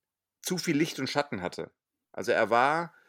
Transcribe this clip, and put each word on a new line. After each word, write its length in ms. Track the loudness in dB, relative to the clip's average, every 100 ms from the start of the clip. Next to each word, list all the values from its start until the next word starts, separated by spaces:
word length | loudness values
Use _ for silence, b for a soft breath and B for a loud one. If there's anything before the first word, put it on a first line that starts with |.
| _ _ _ _
zu 140 | -6 -4
viel 180 | 0 0
Licht 220 | 0 -2
und 100 | -2
Schatten 320 | -2 -2 -4
hatte. 300 | -6 -6 -10 _ _ _ _
Also 220 | -6 0
er 180 | 2 4
war 460 | 4 4 2 -4 -12